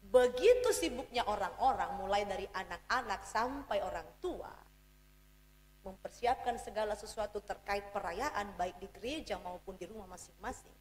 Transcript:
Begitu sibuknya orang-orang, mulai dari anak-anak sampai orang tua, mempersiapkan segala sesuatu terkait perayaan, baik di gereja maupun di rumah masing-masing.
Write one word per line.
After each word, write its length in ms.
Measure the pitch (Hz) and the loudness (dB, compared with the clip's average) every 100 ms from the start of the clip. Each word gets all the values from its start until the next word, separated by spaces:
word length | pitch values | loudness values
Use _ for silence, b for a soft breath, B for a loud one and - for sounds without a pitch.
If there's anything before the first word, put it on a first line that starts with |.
| - | 6
Begitu 640 | 254 254 254 403 494 480 | 8 8 6 8 8 6
sibuknya 560 | - 330 240 - 240 196 | 2 2 -2 -4 -2 0
orang-orang, 720 | 208 185 - 247 220 175 196 | 0 -2 4 4 4 0 -2
mulai 240 | 190 202 | 0 2
dari 240 | 202 190 196 | 2 -2 -4
anak-anak 800 | 185 190 175 - 247 240 190 - | -6 -6 -8 0 0 0 -4 0
sampai 560 | 220 240 277 277 202 | 0 0 -2 0 0
orang 240 | 185 175 - - | 0 -4 -8 -6
tua, 320 | 359 233 - 107 - - - - - - - - - - - - | -6 -4 -8 -14 -20 -20 -20 -20 -20 -20 -20 -20 -20 -20 -20 -16
mempersiapkan 800 | 190 190 - - 240 262 247 233 | -14 -12 -12 -2 0 2 0 -2
segala 320 | 233 214 214 | -4 -2 -2
sesuatu 480 | 185 214 - 208 208 | -2 -6 -6 -4 -6
terkait 480 | - 190 - 202 202 | -6 -8 -2 -4 -2
perayaan, 640 | 202 190 170 285 294 202 | -4 -4 -2 -2 -2 -6
baik 240 | 185 180 - | -2 -4 -4
di 100 | 196 | -14
gereja 400 | - 233 311 - 190 | -8 -6 -4 -4 -6
maupun 320 | 180 180 - | -6 -10 -10
di 100 | 185 175 | -12 -10
rumah 160 | 220 185 | -12 -14
masing-masing. 580 | 180 - - 214 254 - - | -16 -16 -10 -8 -8 -14 -20